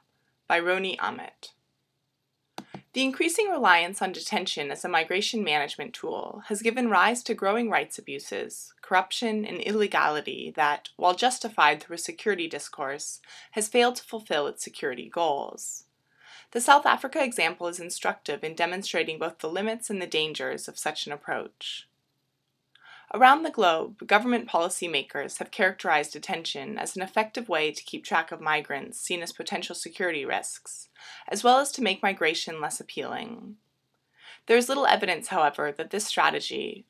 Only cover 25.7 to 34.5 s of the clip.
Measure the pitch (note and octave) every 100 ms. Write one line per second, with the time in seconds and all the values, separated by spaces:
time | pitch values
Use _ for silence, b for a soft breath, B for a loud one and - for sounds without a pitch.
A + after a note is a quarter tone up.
25.7 | G3 F#3+ D3+ D3+ D3 - E3 E3 C#3+ C#3
26.7 | C#3 E3 F#3+ F#3 A3 A3 - A#3 D#3+ D#3
27.7 | D3 - C#3+ - F3+ E3 E3+ D#3 D3+ D3
28.7 | C#3 C3+ - - F3 E3+ - - G3 -
29.7 | F3 E3+ - F3+ D3+ C3 G2 - - -
30.7 | - - B B B - G#3 A#3+ C4 C#4+
31.7 | - G#3+ G3 G3+ F#3+ D#3+ E3 - D#3+ D3+
32.7 | - - D#3 B2+ A#2+ - - - G#3+ _
33.7 | _ _ _ _ B B B -